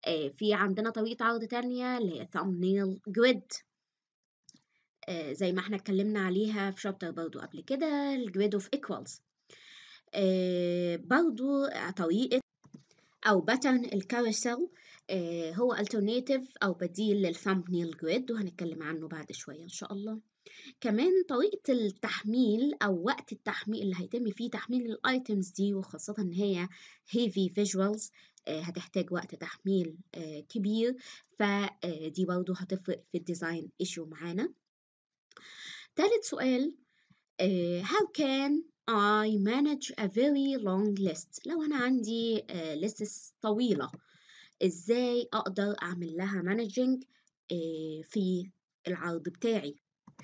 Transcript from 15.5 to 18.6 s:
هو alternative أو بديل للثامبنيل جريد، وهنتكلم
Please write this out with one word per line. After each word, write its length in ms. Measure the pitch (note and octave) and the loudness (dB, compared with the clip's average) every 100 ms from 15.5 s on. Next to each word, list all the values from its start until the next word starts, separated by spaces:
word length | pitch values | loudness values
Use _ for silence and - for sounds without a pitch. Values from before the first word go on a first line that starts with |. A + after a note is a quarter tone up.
هو 240 | E3+ B3 A3+ | 0 0 2
alternative 680 | G3+ A3+ G3+ A#3+ B3+ C4+ C4 - | 0 0 2 0 2 -2 -2 -2
أو 100 | G3 | -2
بديل 500 | F3 F3+ F3+ G#3+ G3+ | 0 -4 0 2 4
للثامبنيل 720 | F#3 E3+ G3+ F#3+ F3+ F3 E3+ D#3+ | 2 0 0 0 2 -2 -2 -4
جريد، 340 | D#3+ G#3+ B3+ | 0 0 0
وهنتكلم 520 | A3+ F#3+ - | -4 -4 -4